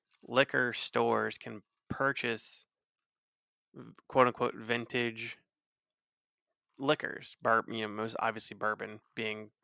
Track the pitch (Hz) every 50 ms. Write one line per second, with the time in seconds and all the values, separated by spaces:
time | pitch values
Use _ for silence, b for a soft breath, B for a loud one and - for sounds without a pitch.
0 | _ _ - _ - - 120 127 139 - - 135 127 120 110 - - - - 117
1 | 117 117 113 110 110 110 - - - 117 110 104 - _ _ _ _ - - -
2 | 135 135 135 - - 120 113 107 - - - - - _ _ _ _ _ _ _
3 | _ _ _ _ _ _ _ _ _ _ _ _ _ _ _ 135 120 113 - -
4 | _ - - 135 127 123 - - 123 120 - 117 113 113 120 120 117 - - 123
5 | 120 117 113 110 117 117 - - _ _ _ _ _ _ _ _ _ _ _ _
6 | _ _ _ _ _ _ _ _ _ _ _ _ _ _ _ - 135 143 151 -
7 | - - - - 143 - - - - 117 113 113 - - 113 113 110 107 104 107
8 | 110 113 110 - - 113 107 110 - - 104 98 107 107 107 101 101 107 107 110
9 | - _ _ 113 113 107 107 107 107 107 _ _